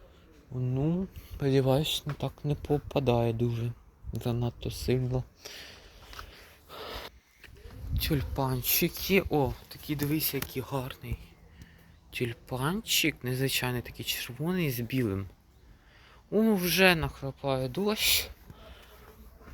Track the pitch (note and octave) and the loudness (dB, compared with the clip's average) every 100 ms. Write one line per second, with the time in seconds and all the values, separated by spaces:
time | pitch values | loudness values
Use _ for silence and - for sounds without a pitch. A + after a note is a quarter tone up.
0 | - - - - - B2+ B2+ C3 D3 F3 | -20 -20 -20 -20 -12 -4 -2 0 0 0
1 | F#3+ - - - C#3+ C3+ C3 C3 D#3 - | -2 -8 -12 -2 4 4 6 4 2 -2
2 | - C#3+ C#3 - D3 D3 - D3 - C#3+ | -4 -4 -4 -4 -2 -2 2 0 2 0
3 | B2+ A#2+ A#2 A2+ A#2+ A#2 A#2+ A#2+ - - | 4 4 4 2 0 0 -2 -6 -14 -18
4 | - A2+ B2 A#2 A#2+ - A#2 - - B2+ | -8 -4 -2 0 -2 -2 -8 -6 0 2
5 | B2+ B2+ - - - - - - - - | 2 -2 -4 -12 -18 -16 -16 -18 -20 -20
6 | - - - - - - - - - - | -20 -16 -16 -18 -20 -20 -20 -14 -10 -10
7 | - - _ _ - - - - - - | -12 -18 _ _ -20 -18 -16 -12 -4 -2
8 | - D3+ A#2+ - C3 C3 A#2+ - F3 - | 2 0 0 -2 0 0 0 2 2 0
9 | - F#3+ - D3+ C3 A#2 - - - D3 | 2 2 4 2 2 0 -10 -18 -6 -2
10 | C#3+ D#3 - C#3 C3 C3+ A#2 C3+ B2+ - | 0 0 0 -2 -4 -6 -4 -4 -6 -10
11 | A#2+ A2+ - - - - - - - - | -8 -8 -8 -20 -20 -20 -20 -20 -20 -20
12 | - - B2 A#2 - B2+ C3+ G3 - - | -14 -4 -4 -4 -8 -4 -2 -2 0 2
13 | D#3+ - B2 B2+ C3+ - B2 B2 A#2 - | 2 0 -4 0 0 2 0 0 -4 -10
14 | A#2+ - - B2 D#3 F#3 D#3+ A#2+ A#2 C3 | -6 -6 -6 -4 -2 0 0 0 -2 0
15 | A#2 F#2+ G2 - _ - - - - - | 2 0 -4 -12 _ -20 -20 -20 -20 -20
16 | - - - F#3+ A3 G#3 F3 E3 F#3+ E3+ | -20 -20 -2 4 6 4 4 6 6 6
17 | C#3+ - C3+ - C#3 C3+ C3 B2 G#3 G#3+ | 0 -4 -8 -4 -2 0 0 -2 -2 0
18 | - - - - - - - - - - | 2 2 0 -10 -20 -20 -20 -20 -20 -20
19 | - - - - - | -20 -20 -20 -20 -20